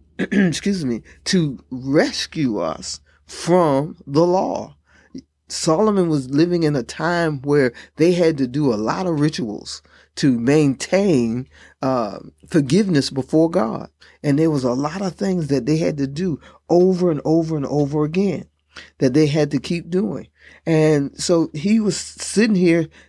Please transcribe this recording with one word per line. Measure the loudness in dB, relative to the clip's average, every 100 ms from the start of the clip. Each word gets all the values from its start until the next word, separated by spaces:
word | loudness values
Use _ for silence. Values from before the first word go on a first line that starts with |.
| _
<clears throat> | -8
excuse | -2 2 2 0 -4 -2 -4
me, | -6 -8 -12 -2
to | 0 0 -4 _
rescue | -10 0 2 2 -2 -8 -4 -2 -2
us | -4 -6 -10 -14 _ _ _
from | -8 2 4 4 2 -2 -10 -2
the | 2 2
law. | 2 -2 -6 -10 -18 _ _ _ -20 -20 _ _
Solomon | -4 0 2 2 2 2
was | 0 0
living | 0 2 2
in | 0 0
a |
time | -4 -4 -2 0 -2 -2
where | 0 2 2 -2 -14 0
they | 2
had | 4 2 2
to | -2
do | 0 0
a | 0
lot | -2 -2 -2
of | 0
rituals | 0 -2 -6 -8 -12 -16 -18 _ _ -2
to | 0 2
maintain, | 2 4 2 0 -2 0 2 2 0 -4 -8 -18 -20 _
uh, | -2 -2 -4 -8 -16 _ -2
forgiveness | 0 2 2 2 0 0
before | -4 -2 2 2
God. | 0 -2 -6 -12 _ -20 _
And | 0 2
there | 2
was | 0
a | 0
lot | -2 -4 -4
of | -6 -4
things | -4 -2 0
that | -2 0
they | 0
had | 0 -2
to | -6
do | -4 -4 -6 -10 -20 0
over | 4 4 2 0
and | 0 0
over | 0 0 -4
and | -2
over | 0 0 0
again | -2 0 -2 -2 -10 _ _ -20 -20 -2
that | 2
they | 4 2
had | 2 0
to | -2
keep | -4 -6 -4
doing. | -4 -4 -6 -12 _ -20 -10 0
And | 2 4 2 0 -4
so | 0 0 0
he | -4 0 2
was | 0 -4
sitting | -8 -12 -4 0 2 4
here | 4 2 0 -10